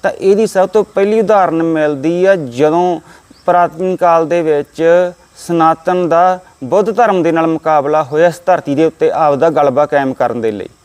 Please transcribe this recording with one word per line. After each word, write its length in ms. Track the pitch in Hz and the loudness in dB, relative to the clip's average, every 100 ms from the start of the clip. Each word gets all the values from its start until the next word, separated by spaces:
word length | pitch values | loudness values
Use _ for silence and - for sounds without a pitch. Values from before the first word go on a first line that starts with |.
ਤਾਂ 80 | 190 | -6
ਇਹਦੀ 340 | - 190 202 220 | -2 0 2 0
ਸਭ 200 | 190 190 | 0 0
ਤੋਂ 160 | 214 196 - | 0 -2 -2
ਪਹਿਲੀ 240 | 202 220 | 0 0
ਉਦਾਹਰਨ 440 | 202 208 175 160 | 2 2 2 0
ਮਿਲਦੀ 600 | 165 160 151 143 151 175 185 | -2 0 -2 -2 -2 0 0
ਆ 100 | 190 | 0
ਜਦੋਂ 640 | 135 120 151 165 180 160 - - _ _ - | -2 -2 0 2 -2 -4 -10 -20 _ _ 0
ਪ੍ਰਾਚੀਨ 500 | 175 170 156 185 180 | 0 0 -2 -6 0
ਕਾਲ 320 | 175 165 160 | 2 2 0
ਦੇ 140 | 175 | -2
ਵਿੱਚ 720 | 160 147 143 - 165 175 180 175 _ - - | 0 -2 -4 -2 2 2 0 -6 _ -20 -4
ਸਨਾਤਨ 600 | 170 160 160 - 180 175 | 0 2 0 -2 -2 0
ਦਾ 300 | 165 185 185 - _ | 2 2 0 -10 _
ਬੁੱਧ 280 | 127 180 208 208 | -2 -2 0 0
ਧਰਮ 280 | 226 185 | 0 2
ਦੇ 80 | 165 | 0
ਨਾਲ 160 | 165 165 | 0 -2
ਮੁਕਾਬਲਾ 560 | 160 160 156 139 151 | -2 0 0 0 -2
ਹੋਇਆ 240 | 139 151 175 | -2 0 0
ਇਸ 140 | 165 - | 0 -2
ਧਰਤੀ 300 | 170 151 139 | -2 0 0
ਦੇ 100 | 160 | 0
ਉੱਤੇ 260 | - 160 | 0 -2
ਆਪ 240 | - 156 139 | 0 0 2
ਦਾ 140 | 165 | 0
ਗਲਬਾ 360 | 151 143 127 147 | 2 0 0 0
ਕਾਇਮ 280 | 147 135 | 0 -2
ਕਰਨ 280 | 127 120 117 | -2 -4 -2
ਦੇ 100 | 113 | -4
ਲਈ। 180 | 104 87 _ | -6 -12 _